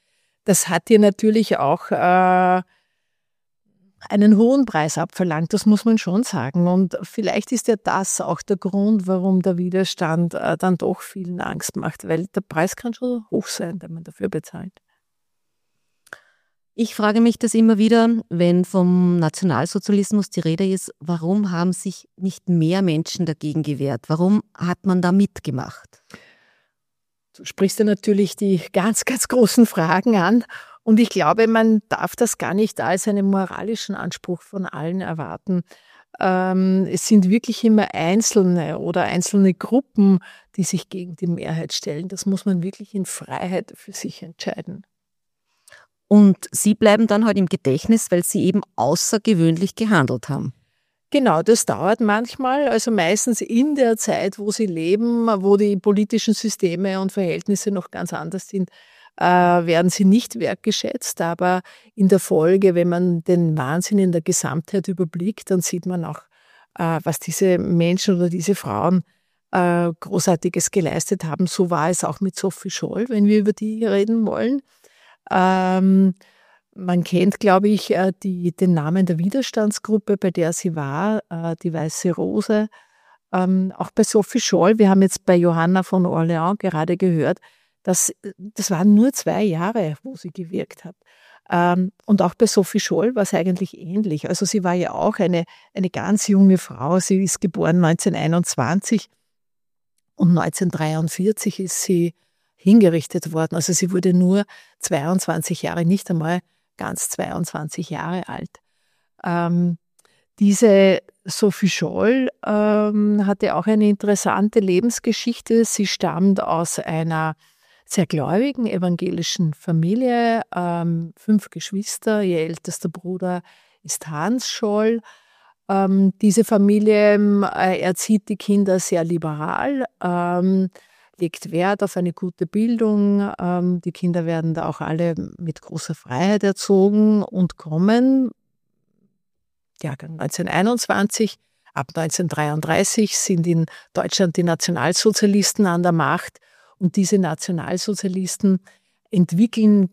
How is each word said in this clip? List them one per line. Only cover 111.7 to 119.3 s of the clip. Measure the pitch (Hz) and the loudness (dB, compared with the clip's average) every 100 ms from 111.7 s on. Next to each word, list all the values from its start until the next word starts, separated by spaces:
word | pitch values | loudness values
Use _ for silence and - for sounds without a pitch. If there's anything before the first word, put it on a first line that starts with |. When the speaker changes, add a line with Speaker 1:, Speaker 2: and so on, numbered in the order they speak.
| - 165 180 208 262 254 - | -2 -4 0 0 2 -2 -6
Speaker 1:
ähm, | - 214 208 214 208 208 208 208 196 | -4 0 2 2 0 0 2 2 0
hatte | 196 202 | 0 -2
auch | 170 208 | -2 0
eine | 214 208 | 2 2
interessante | 202 208 196 180 117 208 226 | 2 0 0 0 0 0 2
Lebensgeschichte. | 190 180 233 - 240 214 240 - - 226 | 2 2 0 -2 -4 -4 -4 -6 0 2
Sie | 220 - 196 | 2 0 -2
stammt | - 180 160 196 190 | -2 -4 0 2 2
aus | - 165 170 - | 0 -2 -4 -6
einer | - 160 165 160 160 151 _ _ _ _ | -6 -4 -4 -2 -4 -6 _ _ _ _
sehr | - - 165 | -6 -2 0
gläubigen | 156 143 185 277 262 220 | 0 0 0 0 -2 -4
evangelischen | 190 180 175 180 170 160 | -2 -2 -2 -4 -4 -4